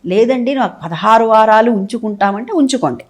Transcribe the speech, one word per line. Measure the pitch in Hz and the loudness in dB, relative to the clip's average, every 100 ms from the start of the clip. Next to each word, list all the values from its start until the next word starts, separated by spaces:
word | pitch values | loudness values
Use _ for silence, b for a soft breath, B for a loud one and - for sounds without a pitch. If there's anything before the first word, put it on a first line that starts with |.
| 165 | -2
లేదండి | 190 240 254 240 269 | 0 2 0 -2 -2
నాకు | 214 - 165 | -4 -6 -10
పదహారు | 165 202 226 226 | -4 2 2 4
వారాలు | 220 220 220 233 | 4 4 4 2
ఉంచుకుంటామంటే | 214 196 233 214 208 196 202 247 | 0 -4 -6 -8 -4 -4 -4 -4
ఉంచుకోండి, | 381 269 262 151 117 - | -2 0 0 -4 -6 -10